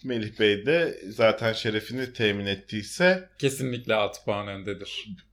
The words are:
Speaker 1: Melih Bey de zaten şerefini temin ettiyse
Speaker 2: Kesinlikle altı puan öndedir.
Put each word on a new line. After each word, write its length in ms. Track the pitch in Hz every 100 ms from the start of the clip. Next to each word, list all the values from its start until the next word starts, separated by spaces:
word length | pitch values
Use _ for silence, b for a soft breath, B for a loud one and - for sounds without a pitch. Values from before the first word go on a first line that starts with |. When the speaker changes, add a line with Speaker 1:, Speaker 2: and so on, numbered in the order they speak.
Speaker 1:
Melih 360 | 131 120 104 -
Bey 260 | 107 101 120
de 320 | 165 165 - 95
zaten 440 | 107 113 107 113
şerefini 600 | 110 117 107 - 123 127
temin 340 | - 107 101 101
ettiyse 840 | 98 - 107 104 - 180 185 185 -
Speaker 2:
Kesinlikle 560 | 139 135 131 120 120
altı 300 | 110 101 -
puan 240 | - 101 101
öndedir. 580 | 98 98 98 98 - 107 - _